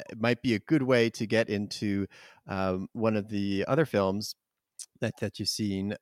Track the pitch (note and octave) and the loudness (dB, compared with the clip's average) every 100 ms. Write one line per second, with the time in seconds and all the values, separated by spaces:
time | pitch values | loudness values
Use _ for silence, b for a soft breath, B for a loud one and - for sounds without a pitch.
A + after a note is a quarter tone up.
0 | - A2+ A#2 A#2+ C3 G#2+ - D#3+ B2+ B2 | -10 -2 0 2 0 0 2 0 4 4
1 | A#2 - G#2+ A2 A2+ G2+ G2+ - G#2+ G2 | 4 2 0 2 2 0 -4 -4 0 0
2 | G2 b b b - G2 F#2+ F#2 F#2+ A2+ | -2 b b b -8 -2 0 -2 -4 -2
3 | A2 G#2+ G#2 G#2 G2+ G2 - C3+ D#3 G#2 | 0 0 -2 -4 -2 0 0 0 2 2
4 | F#2+ G2 A2 - _ _ _ - - - | 2 0 -4 -12 _ _ _ -18 -16 -6
5 | A2+ - G#2+ - G2+ - G#2+ G2 G2 G#2 | -6 -4 -6 -4 -6 -2 -2 -2 -4 -4